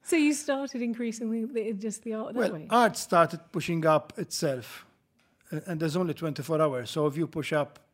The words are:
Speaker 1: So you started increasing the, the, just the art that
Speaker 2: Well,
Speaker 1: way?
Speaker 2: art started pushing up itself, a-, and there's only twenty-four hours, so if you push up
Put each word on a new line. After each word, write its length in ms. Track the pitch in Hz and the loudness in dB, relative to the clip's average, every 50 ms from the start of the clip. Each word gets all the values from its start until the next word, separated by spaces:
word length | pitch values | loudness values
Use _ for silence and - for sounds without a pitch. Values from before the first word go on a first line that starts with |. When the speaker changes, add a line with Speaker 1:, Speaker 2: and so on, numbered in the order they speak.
Speaker 1:
So 140 | _ - 349 | _ 2 2
you 180 | 330 294 294 294 | 4 4 4 2
started 480 | 294 - - 277 269 277 262 - 240 | 0 -2 -2 -2 -2 -2 -6 -4 -4
increasing 480 | 247 233 226 226 240 226 220 226 240 220 | -4 -4 -4 -2 -4 -6 -4 -4 -4 -4
the, 160 | 226 226 226 247 285 | -2 -2 -4 -4 -4
the, 200 | 226 208 220 220 | -4 -4 -2 -4
just 280 | 190 214 220 202 - | -4 -4 -6 -6 -6
the 140 | - 233 220 | -8 -6 -6
art 180 | 220 220 - 220 | -6 -6 -4 -2
that 60 | 247 | 0
Speaker 2:
Well, 120 | 220 - 180 | 0 0 -2
Speaker 1:
way? 140 | 156 160 - | -6 -4 2
Speaker 2:
art 260 | 220 240 240 208 - | 4 6 6 6 2
started 440 | - - - 185 170 165 156 - 156 - _ | -2 -4 2 6 6 6 6 2 -10 -12 _
pushing 340 | - 170 - - 170 165 156 | -6 -6 -2 -2 -2 2 4
up 320 | 160 156 147 151 - - | 6 6 4 2 -2 -10
itself, 720 | - 190 - - - 170 147 131 127 113 - - - - _ _ _ _ _ _ _ _ _ _ _ _ _ | -10 -8 -8 -4 -2 0 0 -2 -2 -8 -12 -16 -18 -20 _ _ _ _ _ _ _ _ _ _ _ _ _
a-, 100 | 165 151 151 | -10 -10 -6
and 120 | 190 175 156 | -6 -4 -2
there's 160 | 165 160 143 | -2 0 0
only 200 | 180 185 165 147 | 0 0 0 -2
twenty-four 440 | - 165 156 143 - 131 156 165 156 | -4 -4 -6 -4 -6 -2 0 2 2
hours, 300 | 160 151 131 123 113 107 | 2 2 2 -4 -6 -4
so 160 | - 156 151 | -2 0 0
if 100 | 151 139 | 0 0
you 120 | 156 160 | 0 -4
push 260 | 147 - 160 143 - 160 | -4 -4 -6 -4 0 0
up 240 | 151 143 147 - - _ _ | 0 0 -2 -6 -20 _ _